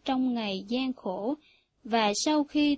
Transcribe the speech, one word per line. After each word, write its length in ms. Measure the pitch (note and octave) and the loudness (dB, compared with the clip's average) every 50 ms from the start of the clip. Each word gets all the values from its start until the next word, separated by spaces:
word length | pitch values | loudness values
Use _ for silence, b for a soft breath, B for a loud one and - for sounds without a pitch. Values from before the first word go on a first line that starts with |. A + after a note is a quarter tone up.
| - | -4
trong 300 | - C4 C4 C4 B3+ A#3+ | -2 0 0 0 0 0
ngày 300 | A#3 A3 G3+ G3 F#3+ G3 G3+ | -2 -2 -4 -4 -6 -6 -4
gian 240 | A#3 B3+ C4 C4 B3+ | -4 -2 -2 -4 -4
khổ 420 | - - G#3 F3 E3+ G3 A#3+ D4+ b b b b b b b _ _ - | -6 -6 -6 -6 -4 -4 -4 -4 b b b b b b b _ _ -6
và 280 | A3+ A3 A#3 A3 G#3 G3+ | -2 0 2 2 2 2
sau 300 | - - D#4 D4+ D4+ C#4+ | 2 2 2 2 2 2
khi 320 | - - D4+ D4 D4 C#4+ | 2 2 2 2 2 2